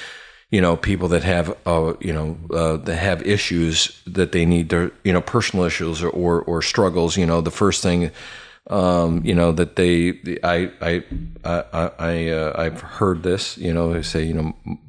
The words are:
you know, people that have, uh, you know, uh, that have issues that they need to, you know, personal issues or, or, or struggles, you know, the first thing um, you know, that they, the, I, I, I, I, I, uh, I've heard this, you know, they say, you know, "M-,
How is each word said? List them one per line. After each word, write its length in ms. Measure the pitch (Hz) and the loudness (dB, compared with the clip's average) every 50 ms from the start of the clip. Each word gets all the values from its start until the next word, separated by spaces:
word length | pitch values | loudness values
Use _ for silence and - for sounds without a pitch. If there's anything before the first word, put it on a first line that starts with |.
| - - - - - - - - _ _ | -16 -16 -18 -18 -20 -20 -20 -20 _ _
you 100 | 117 98 | 2 4
know, 160 | 90 85 85 | 4 4 2
people 300 | 82 - 107 98 87 90 | 2 0 0 0 0 2
that 160 | 82 87 82 85 | 2 2 2 2
have, 340 | 95 90 85 82 85 - - - | 2 2 2 0 -2 -4 -6 -2
uh, 300 | 87 85 82 80 80 - - | 0 0 2 0 0 -2 -4
you 140 | - 90 80 | -4 -4 -4
know, 240 | 78 78 78 82 82 82 82 82 | -2 -4 -4 -6 -8 -8 -4 -2
uh, 240 | 82 82 80 80 | 0 0 0 0
that 180 | 78 - 85 82 | -2 -2 -4 -2
have 280 | 82 90 98 90 78 - | 0 0 0 0 0 0
issues 720 | 98 104 101 - - 87 85 82 82 80 - - - - - - | 0 0 0 0 0 0 2 2 2 2 0 0 -2 -4 -10 -14
that 260 | 90 87 95 90 76 | -6 -2 0 0 2
they 140 | - 87 82 | 2 2 4
need 240 | 85 87 85 82 78 | 4 4 4 2 2
to, 220 | 90 85 90 - - - - | 0 0 0 -2 -4 -2 0
you 80 | 98 | 2
know, 100 | 90 87 | 2 2
personal 440 | - - - 117 110 - - 95 90 | 2 0 0 0 0 0 0 0 0
issues 380 | 82 - - 87 82 80 78 87 | 0 0 -2 -4 -4 -4 -2 -2
or, 60 | 82 | -2
or, 340 | - 90 87 87 85 85 - | -2 0 2 2 2 2 0
or 180 | - 85 82 | -2 -2 -2
struggles, 560 | - - - - 101 92 82 90 85 85 - | -2 0 2 2 2 2 2 2 0 2 2
you 80 | 98 87 | 2 2
know, 160 | 82 85 85 | 4 2 2
the 100 | 80 80 | 0 0
first 300 | - - 104 98 87 - | 0 2 2 2 2 2
thing 300 | - 92 87 87 87 85 - - - - - - - - - - - | 2 2 2 2 0 -2 -4 -10 -16 -18 -18 -20 -20 -20 -20 -18 -8
um, 540 | - - 98 92 90 87 87 85 82 82 85 80 | -4 0 2 2 4 4 4 2 2 2 0 2
you 120 | - 92 | 2 4
know, 160 | 85 85 85 | 4 4 4
that 240 | 80 82 87 - - | 2 2 0 0 0
they, 360 | - 90 90 87 85 85 90 | 2 4 4 4 4 2 0
the, 280 | 90 - - 90 87 - - | -2 -4 -6 -8 -6 -2 0
I, 280 | 87 87 85 92 90 - - | 0 0 0 0 -4 -6 -6
I, 220 | 85 85 85 87 - - 87 85 - - - - - | -4 -2 -2 -2 -4 -6 -8 -8 -8 -10 -12 -8 -6
I, 200 | 85 87 85 - - | -4 -4 -4 -4 -4
I, 200 | - 82 85 85 - - | -4 -2 -2 -4 -4 -4
I, 300 | 85 85 85 82 82 82 | -4 -2 -2 -2 -2 -2
uh, 240 | 80 80 78 78 - | -2 -2 -2 -4 -2
I've 240 | - 82 80 82 82 | -2 -4 -4 -4 -8
heard 400 | - - - - 107 95 90 80 | -12 -10 -4 0 0 0 0 0
this, 380 | 82 90 92 101 - - - - | 0 -2 -2 -2 -4 -6 -8 -6
you 120 | 87 87 | -4 -2
know, 220 | 82 85 85 82 85 | 0 0 0 0 -2
they 80 | 82 | -2
say, 220 | 80 - - 80 78 | -4 -4 -2 -2 -2
you 100 | 82 82 | -2 -2
know, 220 | 80 78 80 - - - | -2 -2 -4 -6 -8 -10
"M-, 140 | - - - - | -12 -12 -12 -14